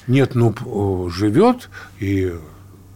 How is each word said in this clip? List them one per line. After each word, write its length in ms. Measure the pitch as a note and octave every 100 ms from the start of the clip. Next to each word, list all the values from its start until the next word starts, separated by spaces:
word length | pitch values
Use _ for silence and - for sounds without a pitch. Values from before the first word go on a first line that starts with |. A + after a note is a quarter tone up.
| -
Нет, 260 | C3+ B2+
ну, 180 | A#2+ A#2
п-, 140 | G#2 A#2+
о, 440 | G#2 G2+ F#2 F2+
живёт, 600 | F2 G#2 B2+ A#3+ B3 - - - -
и 340 | G2 G2 F#2 E2+ D#2 - - - -